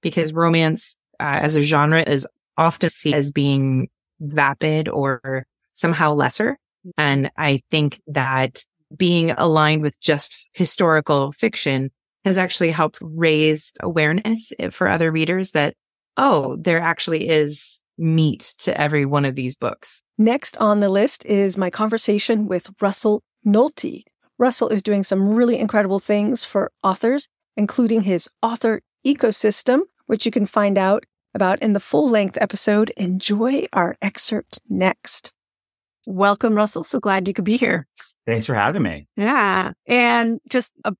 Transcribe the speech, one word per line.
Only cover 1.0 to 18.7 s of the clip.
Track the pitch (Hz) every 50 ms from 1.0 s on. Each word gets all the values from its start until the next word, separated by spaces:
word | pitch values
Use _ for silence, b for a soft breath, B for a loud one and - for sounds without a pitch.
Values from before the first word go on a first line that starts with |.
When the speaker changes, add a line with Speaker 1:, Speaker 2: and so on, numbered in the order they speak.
| _ _ _ -
Speaker 1:
uh, | - 143 143 - -
as | 147 156
a | 151
genre | 143 147 160 143 147 151 160 165
is | 165 - 143 135 131 - _ _ _ _ -
often | - 160 165 - - - 165
seen | - - - 156 147
as | 151 143 143
being | 143 151 139 143 139 135 135 135 131 131 127 - _ _ _ _ _ -
vapid | 160 143 151 151 139 139 139 - 156 156 156 156 156 -
or | - - 139 135 131 120 - 135 135 131 127 _ _ _ _ _ -
somehow | - - 170 165 147 165 151 151
lesser. | 147 139 143 - - 214 233 277 - _ _ _ _ - 180 -
And | - 151 143 139 139 135 143 -
I | - 156 147 139 131 - -
think | - 156 151 143 - - _
that | 156 143 147 131 135 131 131 131 135 - - - _ _ _ _ - -
being | - 190 175 175 170 165 165
aligned | - - - 170 156 156 151 151 156 151 151
with | 147 - _
just | - - 151 147 - - - - - - -
historical | - 180 - - - 190 165 156 156 143 - 151 143 139 143
fiction | 147 - - 220 - - - 147 135 131 135 135 - _ _ _ _ _ -
has | 196 185 190
actually | 185 175 - - 180 165
helped | 160 160 160 156 - - -
raise | 160 156 165 165 160 156 151 156 156 156 151 - - - -
awareness | - 180 160 165 151 151 160 190 - 220 226 226 - - - - - -
for | - - 185
other | 190 190 165 165 160
readers | 160 160 160 156 180 185 190 -
that, | - 160 143 151 - _ _ _ _ _ _ _ -
oh, | - 269 277 208 151 135 131 139 165
there | 160 180 165 165
actually | 170 165 165 - - 180 165 160 - -
is | 160 156 151 147 151 - - - - - _ _ _ -
meat | 165 160 160 160 160 151 - - - - -
to | - - -